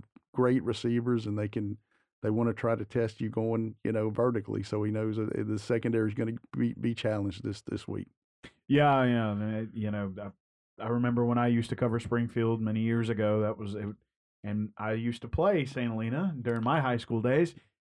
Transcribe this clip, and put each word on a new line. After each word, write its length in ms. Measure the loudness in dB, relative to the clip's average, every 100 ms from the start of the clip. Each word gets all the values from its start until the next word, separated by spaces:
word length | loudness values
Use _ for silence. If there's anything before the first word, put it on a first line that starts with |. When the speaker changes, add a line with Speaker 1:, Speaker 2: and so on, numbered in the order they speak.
| -6 -20 -6
Speaker 1:
great 300 | 2 4 4
receivers, 640 | 2 -2 0 0 2 0 0
and 100 | -2
they 100 | -2
can, 300 | -2 -4 -6 _ _ _ _
they 80 | -2
wanna 220 | 2 0
try 220 | 0 0 0
to 80 |
test 380 | 0 0 0 -2
you 80 | -4
going, 460 | -2 0 0 -2 -4
you 80 | -2
know, 180 | 0 0
vertically. 540 | 2 2 2 -2 -4
So 180 | -4 -2
he 100 | -2
knows 260 | 0 -2 -2
that 300 | -2 -4 -4
the 120 | -4
secondary 500 | 0 0 2 0 0
is 60 | 0
gonna 180 | -4 -4 -8 -2
be, 160 | -2
be 220 | 0 -2 -2
challenged 480 | -2 -2 -2 -4
this, 180 | -6 -8
this 260 | -6 -8 -6
week. 200 | -8 -10 _ _ _ -20 -14 0
Speaker 2:
Yeah, 380 | 4 6 6 4
yeah. 260 | 2 0
I, 360 | -2 -4 -4 -6
you 180 | -6 -4
know, 200 | -2 -4 -6
I, 640 | -12 -14 _ _ _ -10
I 40 | -2
remember 360 | 0 2 2
when 140 | 2 4
I 100 | 4
used 220 | 4 2
to 60 | 0
cover 240 | 0 0
Springfield 600 | 0 0 0 0 2 2
many 200 | 0 0
years 280 | 2 2 2
ago. 320 | 2 2 2
That 180 | 2 -2
was, 160 | -6 -6
it, 100 | -8 -10 _ _ _ _
and 260 | -6 -4 -4 -4
I 160 | -4
used 280 | -2 -2 -4
to 60 | -4
play 380 | 0 2 2 0
Saint 260 | -2 -2
Helena 420 | -2 -2 -2 -2 -2
during 220 | -2 0
my 180 | 2 2
high 160 | 2 0
school 240 | 0 0
days, 340 | 2 4 2 -2 -20 _